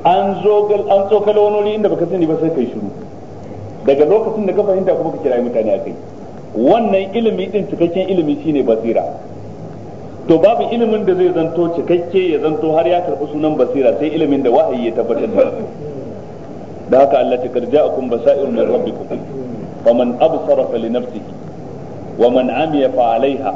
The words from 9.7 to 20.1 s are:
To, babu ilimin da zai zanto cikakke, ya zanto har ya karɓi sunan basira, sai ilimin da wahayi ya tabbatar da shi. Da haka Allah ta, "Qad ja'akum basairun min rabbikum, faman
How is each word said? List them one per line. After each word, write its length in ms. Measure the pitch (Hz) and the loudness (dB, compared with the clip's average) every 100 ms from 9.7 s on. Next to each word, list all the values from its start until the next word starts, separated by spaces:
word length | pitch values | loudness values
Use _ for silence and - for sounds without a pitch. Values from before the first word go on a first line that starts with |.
| - - - - - - | -14 -14 -14 -14 -12 2
To, 100 | 160 | 6
babu 300 | 190 233 - | 6 4 0
ilimin 340 | 233 226 214 | 0 0 2
da 100 | 190 | 2
zai 180 | 180 180 | 2 2
zanto 400 | 170 160 175 165 | 2 0 0 0
cikakke, 560 | - - 175 170 190 180 | 0 0 0 2 0 2
ya 60 | 147 | 2
zanto 340 | 156 151 156 156 | 0 0 2 2
har 100 | 175 | 4
ya 140 | 175 | 2
karɓi 260 | 170 135 - | 0 -4 -4
sunan 240 | 151 151 139 | -2 0 2
basira, 400 | 123 135 123 - | 2 4 2 2
sai 100 | 151 | -2
ilimin 300 | 156 147 139 | 0 2 2
da 80 | 123 | 4
wahayi 360 | 127 156 123 117 | 4 4 0 -2
ya 60 | |
tabbatar 360 | 117 113 113 110 | -2 0 0 0
da 80 | 98 - | 2 2
shi. 140 | - - - 147 139 - - - - - - - - - | 0 -8 -10 -12 -10 -12 -12 -14 -14 -14 -14 -14 -14 -2
Da 80 | 123 | 0
haka 160 | 139 135 | 2 2
Allah 200 | 127 123 | 0 -2
ta, 100 | 127 | -2
"Qad 160 | 123 117 | -4 0
ja'akum 360 | 147 - 131 127 | 0 0 -2 -4
basairun 420 | 117 143 139 131 | 0 0 0 0
min 120 | 113 | -2
rabbikum, 420 | - 120 - - - - - 135 123 117 - - | 0 0 -2 -8 -10 -10 -10 -10 -10 -10 -12 -2
faman 320 | 117 123 123 | 2 2 0